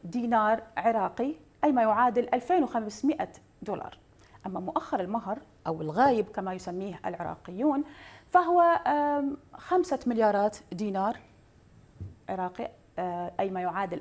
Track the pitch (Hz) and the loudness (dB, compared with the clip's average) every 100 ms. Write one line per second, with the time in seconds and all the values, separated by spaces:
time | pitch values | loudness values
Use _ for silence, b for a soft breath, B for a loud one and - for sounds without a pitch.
0 | 175 247 233 226 214 220 - - 196 220 | -8 -4 0 2 4 2 -2 0 2 2
1 | 185 - 262 320 - _ 302 254 220 214 | 0 -2 -4 -6 -14 _ 2 4 4 4
2 | 247 240 240 254 247 359 254 233 214 - | 4 2 0 -2 2 2 2 -2 -6 -2
3 | 269 - 185 - - _ - 196 - - | -2 0 -4 -10 -20 _ -8 -8 -8 -16
4 | _ b b b - 185 185 - - 240 | _ b b b -10 -8 -4 -6 0 2
5 | 180 220 190 233 - _ - 160 156 165 | 2 -2 -4 -8 -10 _ -6 -4 -2 4
6 | 277 226 202 - 190 185 185 180 196 170 | 4 4 0 -4 -6 -6 -8 -6 -8 -8
7 | 190 175 165 160 - 180 294 277 302 B | -8 -6 -8 -10 -12 -2 0 0 -4 B
8 | B B - 359 339 349 339 339 - 294 | B B 2 2 6 6 6 4 2 0
9 | 294 285 277 277 - - - 370 339 269 | 0 0 -2 -6 -12 -20 -2 0 0 -2
10 | - 226 214 202 208 - - 175 208 190 | -2 2 2 4 0 -2 -10 -6 -4 -2
11 | 202 240 - - _ _ - - - - | -2 -4 -12 -20 _ _ -20 -20 -20 -16
12 | - - - 190 180 185 - - _ - | -16 -14 -8 -6 -6 -6 -12 -12 _ -8
13 | 180 175 175 175 196 185 180 175 196 175 | -6 -4 -6 -4 -2 -2 -4 -4 -4 -4